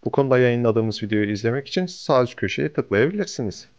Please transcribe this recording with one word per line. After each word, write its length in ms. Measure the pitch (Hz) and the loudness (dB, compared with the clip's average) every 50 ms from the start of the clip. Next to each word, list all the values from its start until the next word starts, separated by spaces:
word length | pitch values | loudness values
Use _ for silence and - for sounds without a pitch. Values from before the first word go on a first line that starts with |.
| - | -6
Bu 60 | 131 | -2
konuda 280 | - - 139 135 131 123 | 0 0 2 4 4 4
yayınladığımız 640 | 127 123 120 120 120 117 110 113 110 110 104 - - | 4 4 2 2 2 2 2 2 2 0 -2 -4 -4
videoyu 280 | 104 110 104 104 101 | -2 0 0 0 0
izlemek 380 | 104 101 110 113 120 139 139 - | -2 -2 -2 -2 -2 -2 -6 -4
için 180 | - 185 185 | -4 -4 -4
sağ 360 | 175 - - - - 151 127 127 | -4 -6 -12 -2 2 4 4 4
üst 140 | 120 - | 2 -2
köşeye 360 | - - 95 - - 139 151 - | -4 -4 -4 -2 -2 -4 -2 -2
tıklayabilirsiniz. 960 | - 127 - 98 101 117 151 190 208 196 - - - 127 104 87 - - _ _ | -4 -4 0 2 2 2 2 0 -4 -6 -6 -6 -6 -6 -6 -6 -8 -16 _ _